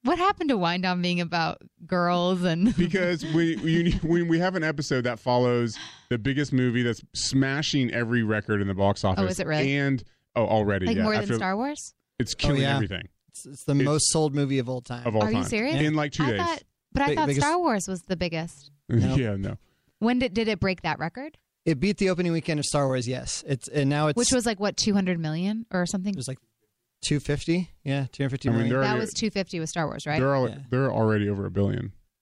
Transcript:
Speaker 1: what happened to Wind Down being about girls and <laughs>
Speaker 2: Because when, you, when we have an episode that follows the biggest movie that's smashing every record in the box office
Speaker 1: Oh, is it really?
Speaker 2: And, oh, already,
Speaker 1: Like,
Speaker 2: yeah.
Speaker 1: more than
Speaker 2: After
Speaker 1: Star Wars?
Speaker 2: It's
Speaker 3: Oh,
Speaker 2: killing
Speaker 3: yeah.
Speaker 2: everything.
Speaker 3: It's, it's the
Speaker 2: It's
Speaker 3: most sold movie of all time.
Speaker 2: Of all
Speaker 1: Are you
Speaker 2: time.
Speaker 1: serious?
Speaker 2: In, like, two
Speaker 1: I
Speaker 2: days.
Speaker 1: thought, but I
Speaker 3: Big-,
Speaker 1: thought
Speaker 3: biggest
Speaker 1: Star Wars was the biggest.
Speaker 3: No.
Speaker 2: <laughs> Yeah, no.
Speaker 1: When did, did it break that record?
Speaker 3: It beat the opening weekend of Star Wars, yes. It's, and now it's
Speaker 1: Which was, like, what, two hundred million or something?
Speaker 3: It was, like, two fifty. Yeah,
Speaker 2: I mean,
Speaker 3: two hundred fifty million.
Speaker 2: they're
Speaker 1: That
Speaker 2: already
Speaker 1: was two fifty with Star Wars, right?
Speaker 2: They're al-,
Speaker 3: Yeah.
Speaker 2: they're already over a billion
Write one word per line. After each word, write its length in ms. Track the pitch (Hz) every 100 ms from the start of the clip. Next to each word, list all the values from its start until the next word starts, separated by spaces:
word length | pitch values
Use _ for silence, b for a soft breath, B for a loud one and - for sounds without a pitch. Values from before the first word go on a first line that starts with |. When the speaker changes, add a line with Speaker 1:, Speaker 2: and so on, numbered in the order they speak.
Speaker 1:
what 160 | 240 330
happened 300 | 370 403 320
to 60 | 233
Wind 260 | 175 175
Down 200 | 185 180
being 180 | 175 175
about 420 | 170 175 160 - - _ 170
girls 560 | 180 175 175 175 185
and 320 | 180 165 202 -
<laughs> 20 |
Speaker 2:
Because 460 | 180 190 180 170 165
when, 240 | 156 165 160
you, 320 | 160 165 170 -
when 260 | 156 170 170
we 100 | 165
have 160 | 180 185
an 80 |
episode 400 | 156 147 139 135
that 140 | 123 117
follows 600 | - 123 123 120 120 110 B B B
the 100 | 123
biggest 340 | 107 135 143
movie 300 | 131 127 117
that's 200 | 120 113 -
smashing 760 | - - 135 135 139 151 147 123
every 300 | 117 117 120
record 400 | 110 107 - 104
in 60 | 98
the 60 |
box 300 | 95 98 101
office 180 | 101 95
Speaker 1:
Oh, 40 | 95
is 140 | -
it 60 | 156
really? 300 | 151 135 143
Speaker 2:
And, 260 | 139 135 101 _ _ -
oh, 100 | 107
already, 400 | 110 104 98 92
Speaker 1:
Like, 100 | -
Speaker 2:
yeah. 60 |
Speaker 1:
more 100 | 214
than 100 | 214
Speaker 2:
After 120 | 202
Speaker 1:
Star 220 | - 190 196
Wars? 380 | 262 294 - _ _ _
Speaker 2:
It's 160 | 117
Speaker 3:
Oh, 40 | -
Speaker 2:
killing 240 | - 139
Speaker 3:
yeah. 120 | 139 139
Speaker 2:
everything. 320 | 101 92 - _ _
Speaker 3:
It's, 180 | - -
it's 180 | 139
the 80 | -
Speaker 2:
It's 100 | 143
Speaker 3:
most 260 | 139 151 -
sold 240 | 160 151
movie 240 | 143 139 135
of 100 | 120
all 120 | 127
time. 260 | - 120 120
Speaker 2:
Of 80 |
all 80 | 107
Speaker 1:
Are 80 | 104
you 100 | 113
Speaker 2:
time. 40 | -
Speaker 1:
serious? 280 | - - 135
Speaker 2:
In, 140 | 151
like, 180 | 156 151
two 120 | -
Speaker 1:
I 60 | 143
Speaker 2:
days. 100 | 104
Speaker 1:
thought, 220 | 339 - - _ _
but 100 | -
I 40 | 285
Speaker 3:
Big-, 80 | 294
Speaker 1:
thought 80 | 302
Speaker 3:
biggest 180 | 139 285
Speaker 1:
Star 120 | 349
Wars 280 | 339 220 185
was 140 | 185
the 140 | - 180
biggest. 540 | 175 165 170 - - _ _
Speaker 3:
No. 260 | 117 -
Speaker 2:
<laughs> 20 | 131
Yeah, 200 | 120 98
no. 220 | 98 104 _ _ _ _
Speaker 1:
When 200 | 220 247
did, 140 | 247
did 160 | 190 220
it 100 | 208
break 200 | 196 185
that 160 | 165 151
record? 380 | 165 - 294 - _ _ -
Speaker 3:
It 120 | 147
beat 200 | 185 202
the 100 | 196
opening 240 | 180 175
weekend 260 | 165 151 151
of 60 |
Star 220 | 147 147 139
Wars, 200 | 131 120
yes. 380 | 127 123 - -
It's, 220 | 139 -
and 220 | 147 139
now 160 | 147 151
it's 100 | 147
Speaker 1:
Which 160 | 240
was, 140 | 254 233
like, 120 | 202
what, 200 | 214 -
two 160 | -
hundred 260 | 202 185 175
million 460 | 156 156 185 220 226
or 140 | 185
something? 300 | 175 202 185
Speaker 3:
It 20 | 190
was, 100 | 120
like, 120 | 131 _ _ _ _ _ _
two 180 | - 147
fifty. 500 | - 143 - 175 175 -
Yeah, 120 | 147 139
Speaker 2:
I 20 |
mean, 80 | 131
Speaker 3:
two 100 | -
hundred 60 | 139
fifty 180 | 135 131
million. 180 | 113 117
Speaker 2:
they're 100 | 127
Speaker 1:
That 60 | 135
Speaker 2:
already 120 | -
Speaker 1:
was 120 | 220
two 180 | - 220
fifty 300 | 196 185 175
with 80 | 160
Star 180 | - 156
Wars, 200 | - -
right? 120 | 147
Speaker 2:
They're 160 | 135
al-, 140 | 139 127
Speaker 3:
Yeah. 100 | 107 -
Speaker 2:
they're 200 | 127 135
already 380 | 113 110 107 101
over 160 | 101 98
a 40 |
billion 420 | 95 101 101 101 - _ _